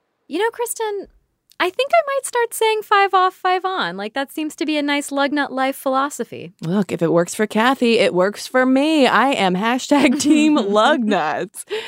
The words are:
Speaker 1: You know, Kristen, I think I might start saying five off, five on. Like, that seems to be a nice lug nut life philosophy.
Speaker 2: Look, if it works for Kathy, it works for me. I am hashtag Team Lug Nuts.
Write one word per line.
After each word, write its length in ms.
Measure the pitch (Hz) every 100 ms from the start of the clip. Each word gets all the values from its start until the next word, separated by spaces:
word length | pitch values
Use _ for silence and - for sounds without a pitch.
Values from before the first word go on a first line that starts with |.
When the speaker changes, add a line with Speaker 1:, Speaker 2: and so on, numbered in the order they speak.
| _ _ -
Speaker 1:
You 100 | 320
know, 140 | 453
Kristen, 560 | 453 466 - 427 403 311 _ _ _ _ -
I 120 | 349
think 180 | - 554
I 100 | 679 571
might 200 | 554 -
start 280 | 480 466
saying 300 | - 440 440
five 320 | - 403 392 381
off, 180 | 370
five 320 | - 370 370 370
on. 320 | 370 180 185
Like, 160 | 208
that 180 | 277 277
seems 240 | - 311 -
to 80 | 311
be 120 | 302
a 60 |
nice 280 | 285 285 -
lug 200 | 277 277
nut 200 | 294 269
life 240 | 254 269 269
philosophy. 800 | 269 262 285 - 233 123 170 -
Speaker 2:
Look, 300 | 160 202 -
if 100 | 175
it 100 | 165
works 220 | 165 175
for 140 | - 214
Kathy, 500 | 214 240 269 240 220
it 160 | 190
works 320 | 175 190 202 -
for 220 | 254 262
me. 400 | 262 302 311 240
I 220 | 190 185
am 260 | - 190 185
hashtag 640 | 220 254 - 285 277 277
Team 320 | 277 302 311
Lug 500 | 294 202 208 233 302
Nuts. 640 | 214 190 151 123 180 - - 427